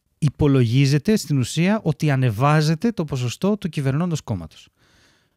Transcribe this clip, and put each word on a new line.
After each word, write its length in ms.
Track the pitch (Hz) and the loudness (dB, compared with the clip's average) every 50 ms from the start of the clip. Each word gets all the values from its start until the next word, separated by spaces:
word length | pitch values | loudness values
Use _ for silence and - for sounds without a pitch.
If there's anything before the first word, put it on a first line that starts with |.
| _ _ _ - | _ _ _ -2
υπολογίζετε 960 | - 143 - - 156 147 135 135 123 110 117 135 139 131 143 151 - - 220 | -2 -2 0 2 2 2 4 4 2 2 2 2 2 2 2 0 0 0 0
στην 220 | 208 - - 147 135 | 0 0 0 -2 0
ουσία 420 | 123 - - 151 170 185 214 220 - | -2 -2 -2 0 0 0 0 0 0
ότι 280 | 170 143 - - 151 | -2 -4 -2 0 0
ανεβάζετε 800 | 139 131 131 123 107 98 135 143 151 156 151 151 165 156 - 233 220 | 0 2 0 0 0 0 2 2 2 2 2 0 0 0 -2 -2 -2
το 120 | - 165 | -2 -4
ποσοστό 520 | 143 147 131 123 120 - - - 190 214 | -6 -4 -4 -4 -4 -4 -4 -2 -2 -2
του 120 | 208 - 175 | -2 -4 -6
κυβερνώντος 520 | 151 156 139 135 131 147 175 180 165 143 | -6 -4 -2 -2 -2 -2 -2 -2 -4 -6
κόμματος. 480 | - - 113 90 82 76 - - - _ _ _ _ _ _ _ _ _ _ _ _ _ _ | -6 -6 -8 -8 -8 -10 -16 -20 -20 _ _ _ _ _ _ _ _ _ _ _ _ _ _